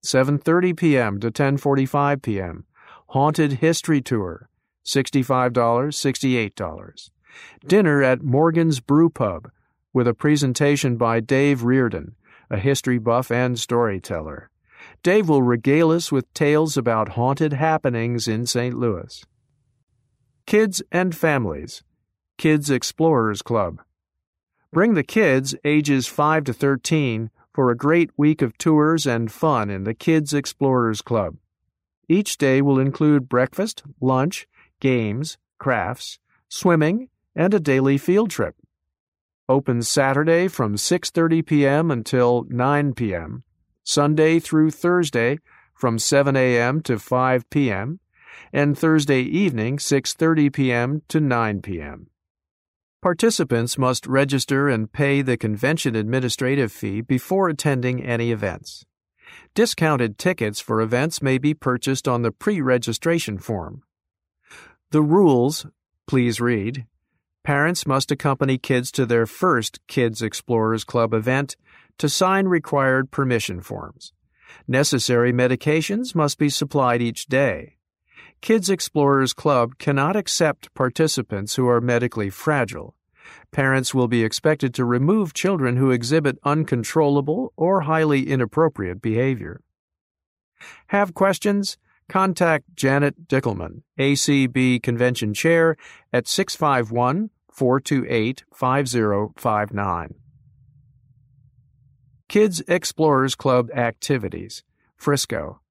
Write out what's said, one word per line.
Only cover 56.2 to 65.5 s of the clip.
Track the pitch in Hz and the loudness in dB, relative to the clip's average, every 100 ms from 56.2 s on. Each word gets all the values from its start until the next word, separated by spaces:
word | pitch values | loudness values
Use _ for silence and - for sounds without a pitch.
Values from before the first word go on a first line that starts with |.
| 127 - 127 139 117 | -2 -2 -2 0 -2
fee | - 107 101 | -4 -8 -6
before | 113 131 - 190 190 | -2 -4 -2 -2 0
attending | 151 151 135 123 127 | -2 -2 -2 -2 -4
any | 123 120 117 | -4 -2 -2
events. | 110 104 85 - - - _ _ _ - - - | -2 -4 -6 -14 -20 -20 _ _ _ -20 -20 -10
Discounted | - 220 - 160 147 117 104 | 0 0 2 0 2 0 -2
tickets | 180 185 107 104 | -4 -2 -4 -6
for | - 110 | -4 -2
events | 110 120 151 - | 0 0 -2 -2
may | 139 131 | -2 0
be | 143 | 0
purchased | 151 - 123 - 135 - | -2 -2 -2 -2 -4 -2
on | 120 | -2
the | 117 | -2
pre-registration | - - 202 131 127 117 110 165 170 - 101 | -2 -2 -2 0 0 0 -4 -2 -2 -2 -8
form. | - 107 78 120 _ _ _ _ _ _ _ - - _ _ | -6 -8 -8 -14 _ _ _ _ _ _ _ -20 -20 _ _
The | 151 | 0
rules, | 151 170 190 127 123 | 4 4 6 4 2